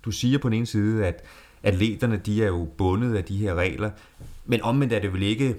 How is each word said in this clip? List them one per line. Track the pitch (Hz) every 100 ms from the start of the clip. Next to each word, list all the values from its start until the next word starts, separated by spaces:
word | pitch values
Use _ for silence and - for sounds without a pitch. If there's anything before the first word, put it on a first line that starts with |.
| 117
Du |
siger | 98 123 143
på | 135
den | 110
ene | 120
side, | 110 104 110 95
at | 85 - - - -
atleterne, | 104 92 113 101 120 107
de | 104 107
er | 104
jo | 87 82 -
bundet | 95 95 123 107
af |
de | - 98
her | 104 85
regler, | 92 - 107 - - - - - -
men | 120
omvendt | 107 131 135
er | 107
det | 95
vel | 95
ikke | 98 113 135